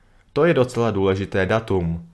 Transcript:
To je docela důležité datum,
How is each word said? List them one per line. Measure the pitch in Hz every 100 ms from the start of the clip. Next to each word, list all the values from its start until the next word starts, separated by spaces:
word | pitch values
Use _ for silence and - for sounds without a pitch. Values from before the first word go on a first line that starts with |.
| _ _ _
To | - 165
je |
docela | 135 120 - 117
důležité | 101 95 95 95 101 92
datum, | 110 110 95 85 82 -